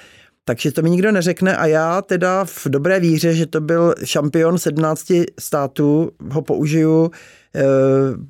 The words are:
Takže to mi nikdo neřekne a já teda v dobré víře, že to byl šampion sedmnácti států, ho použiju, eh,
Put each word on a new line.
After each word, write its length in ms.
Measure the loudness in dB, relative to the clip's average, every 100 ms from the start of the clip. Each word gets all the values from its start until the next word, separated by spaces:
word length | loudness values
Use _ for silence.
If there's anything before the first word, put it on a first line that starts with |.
| -20 -20 _ _ -8
Takže 260 | -4 -4
to 100 | -2
mi 80 | 0
nikdo 220 | 2 2
neřekne 460 | 2 0 0 0 0
a 80 | 2
já 360 | 2 0 -2
teda 440 | -2 -2 0 -2 -4
v 220 | -6 -4
dobré 320 | -2 0 2
víře, 340 | 2 2 2
že 120 | 0 0
to 160 | -4
byl 340 | -2 2 2 0
šampion 540 | -2 -2 0 2 2 0
sedmnácti 680 | -2 -2 -2 -2 0 0 0 -6
států, 720 | -6 -4 -4 0 2 2 0 -6 -6
ho 120 | -6
použiju, 680 | -2 -2 0 2 2 2 0 -4 -20 _ _ -2
eh, 60 | 2 4 4 2 0 -4